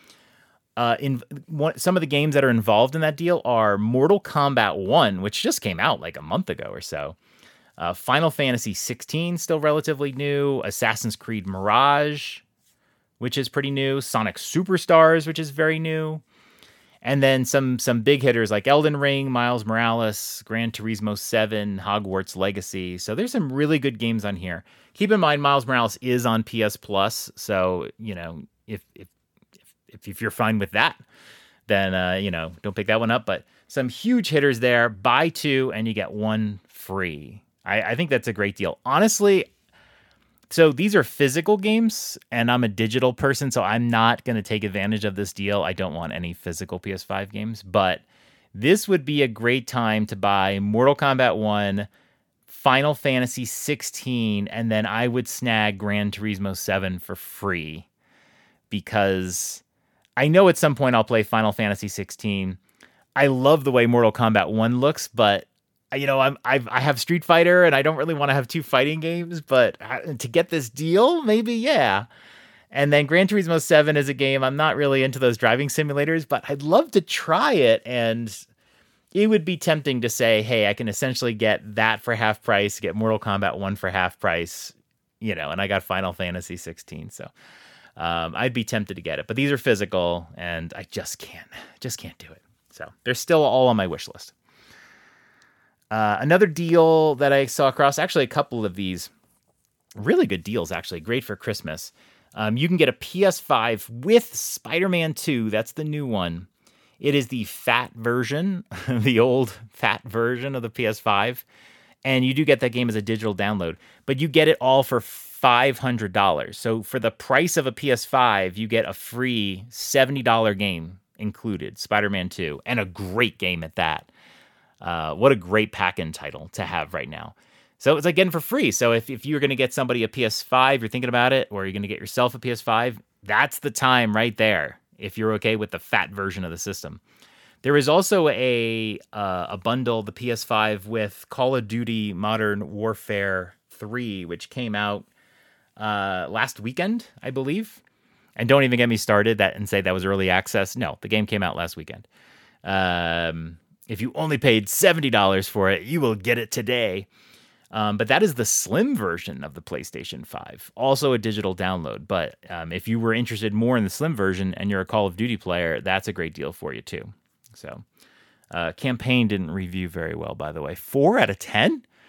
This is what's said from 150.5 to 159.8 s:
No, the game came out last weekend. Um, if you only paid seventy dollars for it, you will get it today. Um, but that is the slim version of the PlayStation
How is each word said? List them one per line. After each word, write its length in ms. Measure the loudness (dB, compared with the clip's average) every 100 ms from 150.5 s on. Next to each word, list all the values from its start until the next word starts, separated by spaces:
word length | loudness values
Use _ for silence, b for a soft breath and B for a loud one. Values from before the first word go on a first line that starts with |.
| -2 -2
No, 220 | -4 -6 -6
the 60 | -2
game 180 | -2 0
came 160 | -2
out 120 | -4
last 220 | -4 -8 -10
weekend. 320 | -16 -18 -20 b b b b b
Um, 920 | -4 0 0 0 -2 -2 -4 -6 -10 -14 _ _ -12
if 140 | -8
you 100 | -6
only 240 | -4 -4 2
paid 320 | 4 4 2
seventy 400 | 2 4 4 2
dollars 400 | 4 4 2 0
for 180 | 0 2
it, 140 | 0
you 180 | -2 -2
will 140 | 0
get 240 | 0 0 -2
it 120 | -2
today. 580 | -6 -4 -2 -2 -4 -10 b b b b b b
Um, 260 | -4 -2 0
but 100 | 2
that 140 | 2
is 120 | 2
the 120 | 0 -2
slim 500 | -2 -2 -2 0 -2
version 480 | -4 -4 -8 -12
of 80 | -12
the 80 | -14
PlayStation 640 | -12 -10